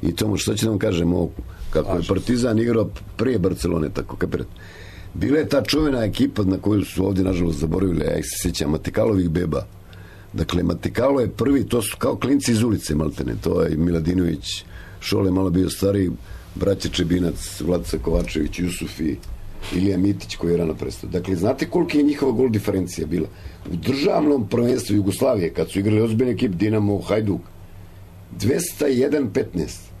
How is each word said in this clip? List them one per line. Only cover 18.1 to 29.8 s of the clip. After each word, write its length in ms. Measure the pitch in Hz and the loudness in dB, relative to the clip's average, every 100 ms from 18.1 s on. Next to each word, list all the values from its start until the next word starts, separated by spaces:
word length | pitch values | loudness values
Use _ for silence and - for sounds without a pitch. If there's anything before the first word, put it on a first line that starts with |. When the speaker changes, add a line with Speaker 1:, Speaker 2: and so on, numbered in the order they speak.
| 82 82 80 76 - | 0 0 -2 -2 -2
Speaker 1:
Jusufi, 580 | 90 82 80 - 80 65 - - - - - | -4 -4 -8 -4 -4 -4 -8 -12 -12 -10 -4
Ilija 260 | 87 95 92 | 0 2 2
Mitić 380 | 98 104 - - | 2 0 -4 -4
koji 140 | 85 | 0
je 60 | 85 | 2
rano 180 | 82 | 2
prestao. 360 | - - - - | -2 -6 -8 -6
Dakle, 260 | 90 90 92 | -4 -2 0
znate 300 | 95 - - | 0 0 0
koliki 320 | - 165 147 | 0 2 4
je 60 | |
njihova 280 | 147 143 139 | 4 4 0
gol 160 | 113 127 | 2 2
diferencija 560 | 107 104 95 90 - 78 | 2 0 -2 -2 -4 -4
bila? 200 | 87 - - - - - | -2 -4 -8 -16 -14 -8
U 100 | 85 | -6
državnom 680 | - - 202 180 147 143 117 | -2 0 2 2 4 2 2
prvenstvu 500 | 120 120 127 107 104 | 2 2 2 2 2
Jugoslavije, 540 | 98 98 131 117 85 | 2 2 2 2 0
kad 200 | - 80 | 0 -2
su 80 | 95 | 0
igrali 220 | 101 107 | 2 4
ozbiljne 320 | 113 110 127 | 4 2 2
ekipe, 240 | 101 123 87 | 2 0 2
Dinamo, 440 | 104 107 104 101 | 2 4 2 0
Hajduk, 400 | - 104 110 87 - - - - - - - - - | 2 0 2 -2 -4 -18 -18 -18 -18 -18 -20 -20 -16
dvesta 540 | - 101 165 - - 147 | -2 2 2 0 0 2
jedan 440 | 127 139 147 127 | 4 4 2 0
petnaest. 500 | 101 - 87 78 - | 0 -2 -4 -6 -8